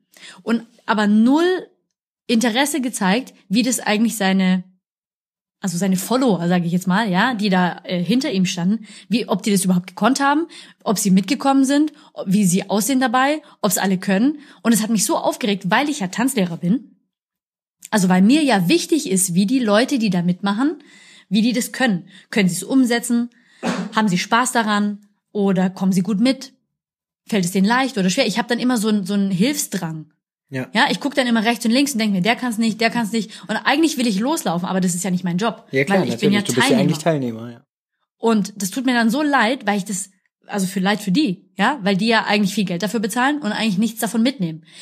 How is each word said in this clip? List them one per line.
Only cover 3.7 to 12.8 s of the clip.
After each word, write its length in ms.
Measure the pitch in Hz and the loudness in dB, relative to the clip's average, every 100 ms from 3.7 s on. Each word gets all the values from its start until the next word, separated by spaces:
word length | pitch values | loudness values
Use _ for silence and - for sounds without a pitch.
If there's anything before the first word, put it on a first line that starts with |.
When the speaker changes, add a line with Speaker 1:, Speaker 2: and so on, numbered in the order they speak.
| - | -2
Speaker 1:
eigentlich 340 | - 214 226 220 | 0 0 0 0
seine, 480 | 190 190 185 185 - _ _ _ _ _ _ _ _ _ | 0 2 2 0 -4 _ _ _ _ _ _ _ _ _
also 180 | 196 170 | -8 -2
seine 200 | 196 185 | 0 0
Follower, 500 | - 247 262 165 175 | 0 0 2 2 2
sag 160 | 180 | 0
ich 80 | 170 | 0
jetzt 160 | 175 185 | -2 0
mal, 220 | 190 226 | 0 0
ja, 240 | 180 247 | 0 0
die 160 | 226 208 | 0 0
da, 320 | 185 175 - | 2 0 -2
äh, 180 | - 175 | -6 -4
hinter 300 | 165 254 294 | 0 0 0
ihm 140 | 190 180 | 0 -2
standen, 400 | - 175 220 - - - | 0 -2 -2 -6 -20 -4
wie, 180 | 233 - | -4 -2
ob 160 | 214 | -2
die 80 | 220 | 0
das 140 | 196 185 | 0 2
überhaupt 220 | 180 180 | 0 -2
gekonnt 340 | - 220 262 | -2 0 2
haben, 260 | 277 294 339 - - _ | 2 0 -2 -10 -20 _
ob 140 | - 190 | -4 0
sie 140 | 202 | 2
mitgekommen 540 | 185 - 285 277 269 262 | 2 2 0 2 2 4
sind, 260 | 285 302 - - | 2 0 -4 -18
ob, 140 | - 185 | -10 -2
wie 160 | 202 190 | 2 2
sie 240 | 185 - | 2 0
aussehen 320 | 202 | -2